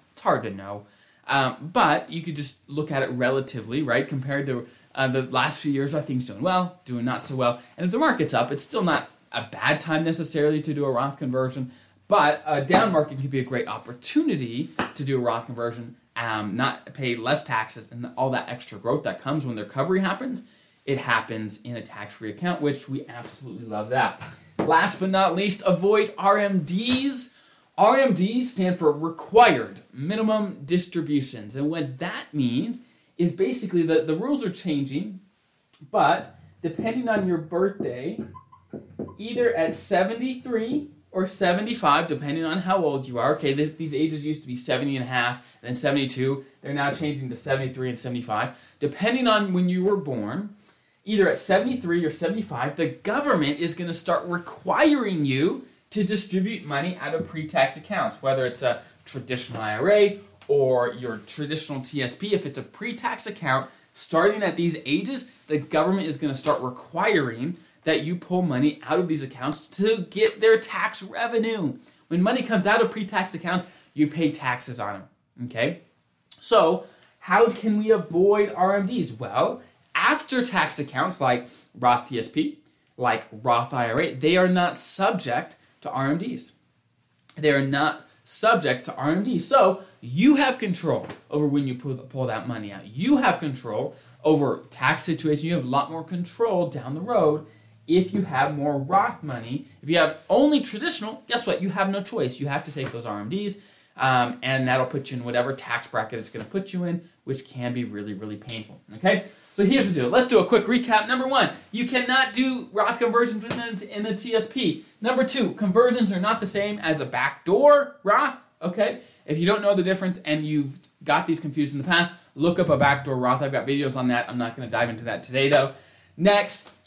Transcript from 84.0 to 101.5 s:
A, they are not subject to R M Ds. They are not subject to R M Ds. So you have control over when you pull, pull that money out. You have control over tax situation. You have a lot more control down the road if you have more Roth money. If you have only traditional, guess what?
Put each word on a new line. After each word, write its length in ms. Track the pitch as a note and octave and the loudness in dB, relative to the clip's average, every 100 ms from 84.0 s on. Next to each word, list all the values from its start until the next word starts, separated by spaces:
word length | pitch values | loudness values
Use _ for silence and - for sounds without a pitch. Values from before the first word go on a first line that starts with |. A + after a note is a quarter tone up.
A, 140 | E3+ | -2
they 220 | C3 D3+ F3+ | 0 2 4
are 120 | F#3 | 4
not 300 | F3+ F3 - | 4 2 -2
subject 800 | - - G3 G#3 C3 A#2+ - - _ _ | -4 0 0 0 -2 -4 -4 -16 _ _
to 100 | - | -8
R 200 | B2+ C3+ | -2 0
M 80 | E3 | 0
Ds. 340 | A#3+ - - _ _ _ _ _ _ _ _ - | -4 -8 -12 _ _ _ _ _ _ _ _ 0
They 160 | D3+ | 2
are 140 | C#3 C#3 | 4 2
not 380 | C#3 D3+ - - _ | 2 0 -2 -14 _
subject 600 | - - G#3+ F#3 D3 B2+ - | -6 0 4 4 2 -2 -4
to 80 | - | -4
R 140 | C#3+ | 0
M 100 | F3 | 0
Ds. 240 | A3+ G3 - | 0 -2 4
So 360 | C4 F#3+ F#3+ - - | 6 6 4 -6 -16
you 360 | A#2+ C#3 B3+ C#4 | -6 4 6 6
have 220 | C4+ B3+ | 4 0
control 480 | G#3 - E3 A#2 - - - | -2 -2 0 -2 -4 -14 -6
over 160 | D3 D3 | 0 2
when 200 | C#3+ C3+ | 2 0
you 60 | |
pull, 200 | B2+ C#3+ B2+ | -4 -6 -8
pull 300 | - C3+ B2+ | -8 -6 -4
that 220 | A2 B2 | -4 -6
money 240 | A#2 G2+ | -8 -8
out. 140 | F#2+ - | -12 -12
You 320 | A#2 A3+ C#4+ | -2 2 4
have 200 | A3 F3 | 4 2
control 560 | D#3 B2+ A#2+ G#2+ C#3 - - - | -4 -6 -6 -4 -4 -8 -20 -2
over 400 | D#3 D#3 C3+ - - | 4 4 4 -2 -6
tax 340 | - C3 D#3 | -2 0 0
situation. 440 | - D#3 D3+ D3 D#3+ | -2 -2 0 0 0
You 60 | |
have 100 | E3+ | -2
a 40 | B2+ | 0
lot 220 | C3+ D3+ | 0 -2
more 140 | E3 | -6
control 640 | D#3+ F3 F3 - A3+ F#3 F3 | -8 -6 -6 -2 0 2 0
down 260 | C#3+ B2+ | -4 -8
the 60 | D3+ | -8
road 460 | G#3 A3+ D#3+ D3+ - - _ _ - | -2 2 2 2 -4 -20 _ _ 2
if 260 | F3 F#3 | 2 4
you 100 | G3+ | -2
have 340 | F3+ D3+ D3 C#3+ | -2 0 0 0
more 220 | D3 C#3 | -2 -2
Roth 440 | C3+ G3 A3 - | 2 2 2 -4
money. 440 | D3+ A#2+ A2+ C#3 - - | -8 -8 -6 -8 -10 -12
If 60 | C#3 | 0
you 100 | E3+ | 4
have 180 | D#3 - - | 2 0 2
only 320 | G3+ D4 D4 | 4 6 4
traditional, 640 | - G#3+ D#4+ - G#3+ - - | 0 -4 -4 -4 -6 -10 -4
guess 180 | A#3+ | -2
what? 160 | G#3 | 0